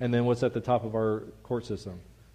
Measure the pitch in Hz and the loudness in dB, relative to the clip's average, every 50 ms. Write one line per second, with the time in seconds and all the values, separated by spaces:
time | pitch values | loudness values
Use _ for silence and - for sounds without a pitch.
0 | 127 123 120 120 120 123 120 117 135 123 123 120 104 - 123 117 104 113 107 113 | -2 2 2 4 4 4 4 4 2 0 0 0 0 2 2 2 2 0 0 0
1 | 110 110 107 110 - - - - - - 123 120 110 - 104 95 - 101 90 87 | 2 2 0 0 -4 -8 -16 -16 -8 -6 -6 -6 -4 -6 -8 -8 -8 -10 -12 -14
2 | 85 - - - - - - | -16 -18 -20 -20 -20 -20 -18